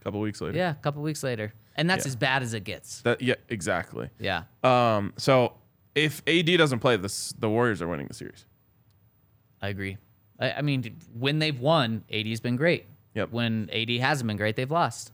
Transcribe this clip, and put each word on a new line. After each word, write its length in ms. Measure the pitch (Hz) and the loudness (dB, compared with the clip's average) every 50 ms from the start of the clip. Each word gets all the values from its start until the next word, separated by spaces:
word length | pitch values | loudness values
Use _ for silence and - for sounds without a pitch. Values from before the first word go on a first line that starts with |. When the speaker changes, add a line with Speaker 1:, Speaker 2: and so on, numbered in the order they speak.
Speaker 1:
A 20 | - | -8
couple 140 | 104 98 104 | -6 -4 -2
weeks 180 | 107 107 104 - | -2 -4 -4 -6
later. 160 | - 76 - 160 | -6 -4 -2 -2
Speaker 2:
Yeah, 140 | 185 175 | -2 -2
a 40 | 147 | -2
couple 260 | 151 - 147 143 147 | -4 -4 -4 -4 -4
weeks 200 | 147 156 151 - - | -4 -6 -6 -4 -4
later. 300 | 131 123 107 107 107 - - _ _ - | -4 -4 -4 -6 -8 -10 -12 _ _ -4
And 140 | - 156 170 | 0 0 2
that's 160 | 185 - - | 2 0 0
Speaker 1:
Yeah. 40 | 139 | -2
Speaker 2:
as 60 | 131 | -2
bad 280 | 110 143 131 131 135 127 | 0 0 2 2 2 0
as 100 | 117 113 | -2 -4
it 100 | 107 92 | -6 -6
gets. 380 | 104 95 - - - - - | -8 -10 -10 -10 -14 -12 -4
Speaker 1:
That, 200 | - 117 123 - | 0 0 0 2
yeah, 140 | 127 123 123 - _ - | 2 0 0 0 _ -6
exactly. 600 | 120 101 76 104 95 85 82 - - 57 60 - - - | -8 -4 -2 0 0 0 -2 -4 -8 -8 -8 -8 -8 -6
Speaker 2:
Yeah. 240 | - 98 92 85 82 - _ _ - | -4 -2 -2 -2 -4 -8 _ _ 2
Speaker 1:
Um, 500 | 131 127 123 120 117 110 104 101 - - - | 4 6 6 6 4 4 2 0 -2 -6 -2
so 360 | - - 135 127 120 - - - _ _ _ _ _ _ - | 4 4 6 6 6 4 0 -6 _ _ _ _ _ _ 0
if 260 | 147 156 156 147 - - - | 0 0 0 0 -2 0 2
A 160 | 165 175 175 | 2 4 4
D 120 | 156 180 165 | 4 6 6
doesn't 220 | 160 147 127 110 | 6 4 4 2
play, 160 | - 131 120 101 | 2 4 4 2
this, 360 | 90 98 - - - - - - | 2 -2 -6 -6 -8 -8 -6 -2
the 120 | - 107 | -2 0
Warriors 320 | 107 113 120 120 104 80 | 2 2 2 2 0 0
are 60 | 85 85 | -2 -4
winning 200 | 85 73 67 - | -4 -4 -6 -8
the 60 | - | -10
series. 320 | - - - - - - _ _ _ _ _ _ _ _ _ _ _ _ _ _ _ _ _ _ _ _ _ _ _ | -12 -14 -14 -16 -18 -20 _ _ _ _ _ _ _ _ _ _ _ _ _ _ _ _ _ _ _ _ _ _ _
Speaker 2:
I 80 | - 101 | -6 -6
agree. 280 | 104 95 98 98 98 - _ _ _ _ _ _ _ - | -4 -4 -6 -8 -8 -10 _ _ _ _ _ _ _ -6
I, 140 | 117 131 - | -4 -4 -2
I 80 | - | -2
mean, 360 | 147 147 139 131 117 117 - - - - 117 | -2 -2 0 -2 -4 -6 -10 -16 -18 -16 -8
when 260 | 117 123 139 151 156 | -4 -2 0 0 0
they've 200 | 156 156 147 123 | 0 -2 -2 0
won, 440 | 120 147 165 160 123 113 113 107 - - | 2 2 4 4 4 2 0 -4 -6 -6
A 140 | - 107 107 | -6 -4 -4
D's 160 | 110 113 113 | -4 -4 -4
been 160 | - 120 123 123 | -2 -2 0 2
great. 280 | 151 175 160 - - - - - _ _ - | 2 2 2 0 -2 -8 -20 -20 _ _ -6
Speaker 1:
Yep. 160 | 110 92 - | -4 -4 -2
Speaker 2:
When 380 | 113 120 117 117 113 110 107 - | -2 -2 0 0 0 0 -2 -2
A 140 | - 110 113 | -2 -2 -2
D 140 | 113 120 120 | 0 0 0
hasn't 280 | 127 135 156 139 120 113 | 2 2 0 0 0 -2
been 100 | 107 98 | -2 0
great, 180 | 104 107 110 | 0 0 0
they've 160 | 127 127 135 | -2 -2 -2
lost 400 | 156 170 165 120 - - - - | 0 0 0 0 -2 -6 -12 -16